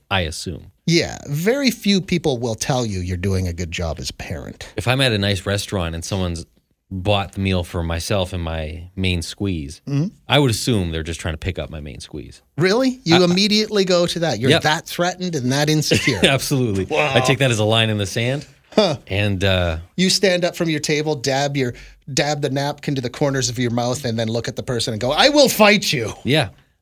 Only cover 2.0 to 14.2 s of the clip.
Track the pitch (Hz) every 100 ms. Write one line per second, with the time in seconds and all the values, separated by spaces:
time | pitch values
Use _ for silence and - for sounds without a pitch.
2 | - 185 160 120 120 107 - 127 117 92
3 | 90 90 98 95 92 87 85 78 82 76
4 | - - - - - - - 107 120 131
5 | 131 104 101 95 101 101 - 98 82 82
6 | - 98 90 85 - _ _ _ _ 95
7 | 98 101 90 101 98 92 85 90 82 85
8 | - 101 90 90 82 80 80 85 90 -
9 | 95 87 - - 101 85 69 - - 139
10 | 190 - - 135 135 104 - 107 85 80
11 | 80 82 90 78 98 80 78 78 73 71
12 | - 76 71 - _ - 185 226 262 254
13 | 165 175 175 180 208 214 214 208 190 180
14 | 170 170